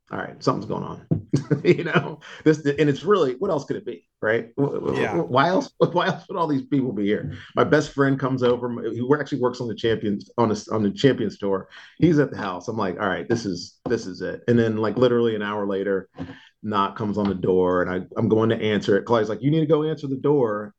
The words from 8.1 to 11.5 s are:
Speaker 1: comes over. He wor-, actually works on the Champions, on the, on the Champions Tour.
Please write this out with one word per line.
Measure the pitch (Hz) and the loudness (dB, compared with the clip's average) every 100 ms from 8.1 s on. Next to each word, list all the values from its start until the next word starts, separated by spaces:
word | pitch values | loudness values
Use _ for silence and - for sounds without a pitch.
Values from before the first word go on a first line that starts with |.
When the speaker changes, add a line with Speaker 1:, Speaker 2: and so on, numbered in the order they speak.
| 135 | 2
Speaker 1:
comes | 135 131 | 0 0
over. | 123 123 123 120 113 | 2 2 -2 -6 -6
He | 113 | -2
wor-, | 123 147 | 2 2
actually | 143 135 | 0 -2
works | 123 123 | -2 -2
on | 120 | -6
the | 101 | -2
Champions, | 113 110 107 101 - - | 0 0 0 -2 -4 0
on | 117 | 0
the, | 104 - | 0 -2
on | 110 | -2
the | 104 | 0
Champions | 98 139 120 104 - | 2 2 4 -2 -4
Tour. | 98 | -2